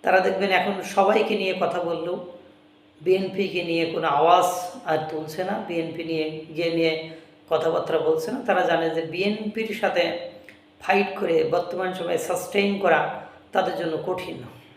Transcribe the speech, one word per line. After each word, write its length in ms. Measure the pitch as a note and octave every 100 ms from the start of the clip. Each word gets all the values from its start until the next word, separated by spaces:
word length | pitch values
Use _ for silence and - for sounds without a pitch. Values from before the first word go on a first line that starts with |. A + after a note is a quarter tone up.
তারা 180 | - F#3+
দেখবেন 320 | F#3+ F#3+ G3
এখন 220 | F#3 G3+ F#3+
সবাইকে 520 | - - G3 G#3+ - G#3
নিয়ে 180 | F#3+ F#3
কথা 240 | E3+ F3
বললেও 420 | E3+ D#3+ E3+ F#3 - - - - _ _ _ _
বিএনপিকে 600 | D#3 F#3+ F#3+ F#3 F#3+ E3+
নিয়ে 220 | E3+ E3 D#3+
কোনো 220 | E3 D#3+
আওয়াজ 380 | C#3+ D#3+ F3+ F3+ - - - -
আর 120 | D#3+ D#3
তুলছে 340 | D#3 D#3 -
না, 200 | F#3 A3 G3+
বিএনপি 360 | E3+ D#3+ D#3+
নিয়ে, 420 | D#3+ D#3+ D#3 D#3 D#3+ D#3
গিয়ে 140 | E3+
নিয়ে 400 | E3 D#3+ D#3+ D#3+ - - - -
কথাবার্তা 500 | D#3+ E3 E3+ - D#3+
বলছে 320 | D#3+ D#3+ G3
না। 100 | B3+ -
তারা 160 | F3+
জানে 280 | E3+ E3 E3
যে 120 | D#3+
বিএনপির 760 | D#3+ E3+ G3+ G#3+ G#3 A3 A3 G3+
সাথে 360 | F#3+ E3 E3 - - - - - _ _
ফাইট 380 | - G3 G3+ -
করে 240 | F3 E3 -
বর্তমান 420 | F3 E3+ F3+ F#3
সময়ে 240 | F3+ F3 E3+
সাস্টেইন 600 | - F3 - G3+ G3+ G3+
করা 440 | F#3+ D#3 - - - - -
তাদের 240 | F#3+ F3+ E3
জন্য 200 | E3 D#3 -
কঠিন। 380 | F#3 - C3 B2 - -